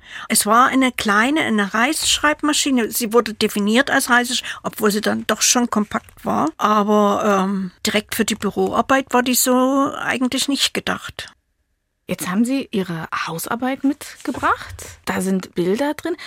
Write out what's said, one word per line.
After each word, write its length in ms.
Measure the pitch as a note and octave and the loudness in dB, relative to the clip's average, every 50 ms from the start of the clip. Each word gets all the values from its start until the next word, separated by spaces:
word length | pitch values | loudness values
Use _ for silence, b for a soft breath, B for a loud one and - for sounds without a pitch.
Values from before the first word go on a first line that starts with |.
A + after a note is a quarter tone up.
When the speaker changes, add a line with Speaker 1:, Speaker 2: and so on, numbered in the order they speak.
| B B B B B - | B B B B B -2
Speaker 1:
Es 160 | A3+ - - | -2 0 2
war 220 | G#3 A3 A#3+ C4 | 4 6 6 6
eine 240 | - - C4 C4 B3+ | 6 4 2 2 2
kleine, 480 | B3 - - G#3+ G3+ G#3 A3+ C4 D4 D#4+ | 0 0 0 2 2 2 2 2 2 0
eine 320 | C4+ G#3+ A3 G#3 G3+ F#3+ - | 0 2 2 0 0 0 0
Reisschreibmaschine. 1160 | A3 A#3 C#4 D#4+ - - - - - - D4 D4+ - - D4 D4 - - D4 C4 B3 A3 G#3+ | 0 0 0 0 0 0 0 0 2 2 0 0 2 0 0 0 0 0 2 2 2 0 0
Sie 200 | A#3 - A#3+ G3+ | -2 -4 -2 2
wurde 220 | A3 A#3+ A3+ A3 G#3+ | 2 2 2 2 0
definiert 560 | - A3 G#3 - G#3 G3+ G#3 A3 B3 C#4 - | -2 0 0 0 0 2 4 4 4 4 2
als 220 | - C4+ - - | 0 0 2 2
Reisisch, 320 | B3 A#3+ B3 A#3+ B3 - B B B B | 2 2 2 0 -2 -4 B B B B
obwohl 300 | - F#3 - - G#3+ G#3+ | -8 -10 -4 0 0 2
sie 100 | G3 G#3+ | 2 2
dann 240 | G#3 G3+ G#3+ A3+ A3+ | 0 0 -2 -2 -2
doch 160 | - A3 - | -2 -2 2
schon 300 | - - - B3 A#3+ - | 2 2 4 2 2 2
kompakt 520 | - G#3+ G#3 - - - - - - - - | 0 0 0 0 -4 -6 -8 -10 -16 -8 -4
war. 260 | - A3 G#3+ B3+ D#4 - - | -2 0 0 0 -2 -2 0
Aber, 840 | - G3+ G#3+ G#3+ G3+ G#3 G#3 G#3 G#3 G3+ G3+ G3+ - G#3+ G3+ F#3+ F#3 | 0 2 4 4 4 4 4 4 4 4 2 2 2 2 2 2 2
ähm, 240 | F#3+ G3+ F#3+ G3 F3+ - _ - | 0 -2 -4 -4 -6 -8 _ -4
direkt 300 | A3 - G#3+ G#3+ - - | -2 -2 -2 -2 -2 -2
für 120 | - G#3+ | -2 -2
die 100 | - G#3+ | -2 -2
Büroarbeit 720 | - - G3 - G3 F#3+ F#3+ G3+ - A#3 - C4+ C4+ C4+ - | -2 -4 -2 0 0 0 0 0 0 2 2 2 2 2 2
war 140 | - B3 B3 | 0 2 2
die 100 | B3+ B3+ | 2 0
so 580 | - - B3+ B3+ B3+ B3+ C4 C#4 C#4 C4+ - - | 0 2 2 4 4 2 2 2 2 0 -2 -4
eigentlich 500 | - - - - A#3+ B3+ B3 - C4 - | -6 -4 -4 -2 -2 -2 -2 -2 -2 -2
nicht 280 | - C#4 B3+ - - - | -2 -2 -2 -2 -2 -4
gedacht. 580 | - - - F#3 - - - - - - - - _ _ _ _ _ _ _ _ _ _ _ _ _ _ | -4 -4 -4 -4 -6 -8 -12 -14 -14 -16 -16 -18 _ _ _ _ _ _ _ _ _ _ _ _ _ _
Speaker 2:
Jetzt 200 | - F#3 - - F#3 | -8 -8 -6 -6 -2
haben 160 | F3+ G#3 A#3 | 0 0 0
Sie 220 | A#3+ C4+ C#4 A#3+ - | 0 0 -2 -4 -4
Ihre 380 | - G3 F#3 F3 E3+ D#3+ D#3+ - - - - | -4 -4 -4 -4 -6 -8 -10 -8 -8 -8 -8
Hausarbeit 580 | E3 E3 E3 - - - A#3 B3+ B3+ C4+ B3+ - | -6 -8 -8 -6 -6 -6 -4 -4 -4 -4 -2 -2
mitgebracht. 920 | C4+ D4 - - - - - - - B3 - C#4+ D#4+ A#4 B4 - - - - - - - - _ | -2 -2 -4 -8 -18 -18 -12 -10 -10 -6 -2 -2 -2 -2 -2 -4 -10 -16 -16 -16 -18 -18 -12 _
Da 160 | - F#3+ F#3+ | -6 -4 -2
sind 340 | F#3 F#3+ F#3+ F#3 - - - | -2 0 -2 -2 -4 -4 -4
Bilder 400 | - E3+ F3+ G3 B3 C#4+ D4 D4+ | -2 0 0 0 0 -2 -2 -4
drin. 200 | - - E4 F4+ B B | -4 -6 -6 -6 B B